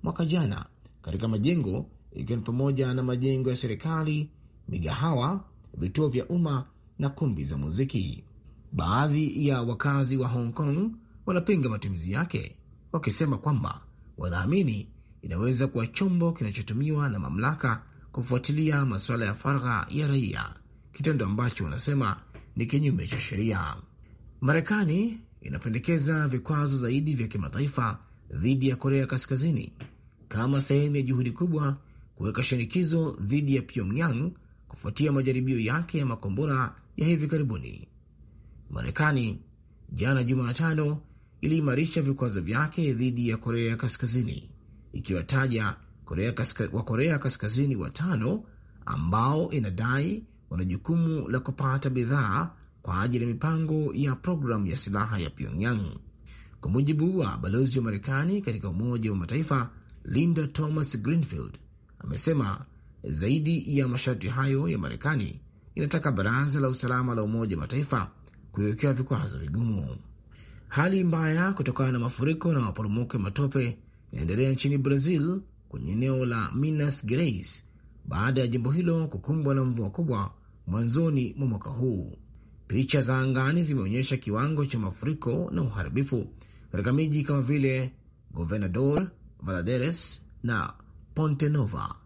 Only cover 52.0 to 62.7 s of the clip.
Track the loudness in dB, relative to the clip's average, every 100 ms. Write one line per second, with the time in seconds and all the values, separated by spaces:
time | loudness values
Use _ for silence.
52 | 2 2 2 0 -2 -6 -20 -14 -4 0
53 | 2 2 0 0 0 0 2 0 0 0
54 | 0 0 0 -2 0 0 0 -2 -2 0
55 | 0 0 -2 -6 -6 -2 0 0 -2 -8
56 | -16 -20 -20 -20 -20 -8 0 2 4 4
57 | 2 2 0 -2 -2 2 2 2 0 -2
58 | -2 0 0 0 -2 -4 -4 -2 -2 0
59 | 0 -2 0 -2 0 0 0 -8 -20 -18
60 | -2 2 4 4 0 0 0 0 -2 -2
61 | 0 2 0 -2 -8 -12 -20 -20 -20 -14
62 | -8 -2 2 2 2 -2 -8